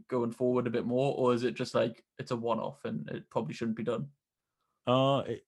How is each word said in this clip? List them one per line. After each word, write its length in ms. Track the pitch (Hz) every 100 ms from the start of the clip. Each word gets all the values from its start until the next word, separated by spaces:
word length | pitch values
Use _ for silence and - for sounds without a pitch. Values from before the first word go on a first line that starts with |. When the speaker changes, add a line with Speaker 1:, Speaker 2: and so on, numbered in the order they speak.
| -
Speaker 1:
going 240 | 127 120
forward 340 | 113 127 123 120
a 60 |
bit 140 | 120 120
more? 280 | 123 139 -
Or 180 | 123
is 100 | 120
it 120 | 123 107
just, 200 | 123 120
like, 280 | 117 - _ -
it's 140 | -
a 40 | 120
one-off 500 | 117 110 - - 120
and 220 | - -
it 200 | - -
probably 240 | 127 151
shouldn't 240 | - 117 113
be 60 |
done? 240 | 113 117 143 _ _ _ _ _ _ _ -
Speaker 2:
Uh, 340 | 127 135 135 -
it, 160 | 107